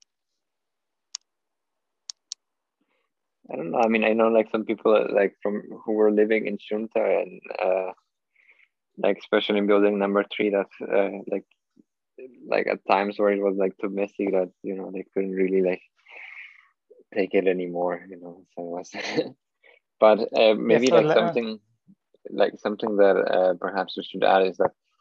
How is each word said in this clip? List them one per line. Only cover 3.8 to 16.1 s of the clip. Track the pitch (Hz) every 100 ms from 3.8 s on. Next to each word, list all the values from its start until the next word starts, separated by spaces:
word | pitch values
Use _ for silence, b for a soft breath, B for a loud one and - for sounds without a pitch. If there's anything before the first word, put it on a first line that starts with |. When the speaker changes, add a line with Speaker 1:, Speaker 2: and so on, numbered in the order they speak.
| 113
Speaker 1:
mean, | 113
I | 107
know, | 113 113
like, | 113 110
some | 110
people, | 107 104 113
uh, | 107 -
like, | 104 98 -
from, | 104 104 92 -
who | -
were | 107 107
living | 107 107 110 104
in | 101
Xunta | - 107 110 113 104 95
and, | 90 92 - -
uh, | 92 92 92 - _ _ _ b b b b _ _ -
like, | 101 98
especially | - 107 - 104
in | 101
building | 101 101 104
number | 98 101 98 -
three, | 107
that's, | 98 92 -
uh, | - 101 98 98 -
like, | 98 - _ _ _ _ _ _ - - - 139
like, | 104 -
at | 101 -
times | 98 104 104
where | 104
it | 101
was, | 101 98
like, | 95 -
too | 104
messy | 98 101 - 98
that, | 95 92 _
you | 101 95
know, | 95
they | 95 -
couldn't | 98 95
really, | 95 92 95
like, | 92 90 _ _ B